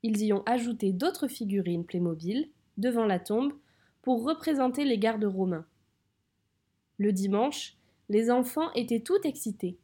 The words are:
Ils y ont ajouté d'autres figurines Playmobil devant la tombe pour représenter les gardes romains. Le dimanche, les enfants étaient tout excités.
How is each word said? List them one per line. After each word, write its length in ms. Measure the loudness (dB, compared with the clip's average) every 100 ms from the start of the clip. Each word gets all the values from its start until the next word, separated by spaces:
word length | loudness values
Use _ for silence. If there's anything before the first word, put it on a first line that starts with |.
Ils 200 | 0 2
y 100 | 2
ont 100 | 2 2
ajouté 460 | 0 0 0 0
d'autres 360 | 2 -2 0 -4
figurines 560 | -4 -2 0 0 -2
Playmobil 640 | -2 0 0 -2 -4 -2 -4 _ _ -2
devant 260 | 0 2
la 140 | 2 0
tombe 340 | 0 0 0 -4 _ _ _ _
pour 240 | 0 0
représenter 640 | 0 -2 0 2 2 2 0
les 120 | 2
gardes 260 | 2 2
romains. 420 | 0 0 -2 -2 -8 _ _ _ _ _ _ _ _ _ _ _ _ -2
Le 160 | 0
dimanche, 640 | 2 0 0 0 -2 -12 _ _ _ 0
les 220 | 2 4
enfants 420 | 2 2 -2 -2
étaient 280 | -2 -2 -2
tout 200 | 2 0
excités. 520 | 0 -4 -8 -6 -8 -8